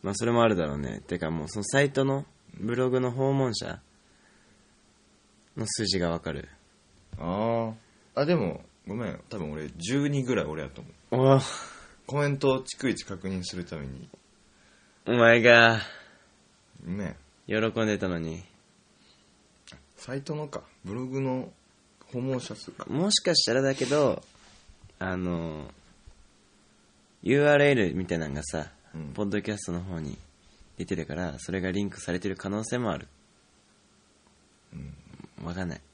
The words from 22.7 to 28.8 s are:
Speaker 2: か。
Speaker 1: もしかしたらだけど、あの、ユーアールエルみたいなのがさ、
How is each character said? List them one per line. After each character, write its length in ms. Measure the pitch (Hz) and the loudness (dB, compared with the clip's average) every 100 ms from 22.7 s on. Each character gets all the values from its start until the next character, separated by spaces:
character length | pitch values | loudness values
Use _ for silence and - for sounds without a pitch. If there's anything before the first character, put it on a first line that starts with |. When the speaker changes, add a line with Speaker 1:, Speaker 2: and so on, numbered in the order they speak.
Speaker 2:
か。 140 | - - | -14 -6
Speaker 1:
も 220 | 139 196 | -2 0
し 100 | - | 2
か 120 | - | 2
し 100 | 160 | 2
た 80 | - | 2
ら 80 | 123 | 2
だ 140 | 135 | 2
け 100 | 135 | 0
ど、 380 | 127 147 135 - - - - - - - - _ | 2 4 4 2 -8 -20 -20 -20 -20 -20 -20 _
あ 160 | 92 | -4
の、 560 | 92 90 87 82 78 69 - - _ - - - _ _ _ _ _ _ _ _ _ | -2 -2 -2 -4 -8 -12 -18 -20 _ -20 -20 -20 _ _ _ _ _ _ _ _ _
ユ 200 | - 139 | 2 4
ー 80 | 147 | 6
ア 20 | |
ー 40 | 143 | 8
ル 80 | |
エ 100 | 143 | 6
ル 200 | 131 92 | 6 4
み 100 | 76 | 0
た 100 | 90 | 0
い 40 | 85 | -2
な 80 | 78 | -2
の 60 | |
が 80 | 71 | -4
さ、 280 | - 80 73 - | -4 -6 -6 -14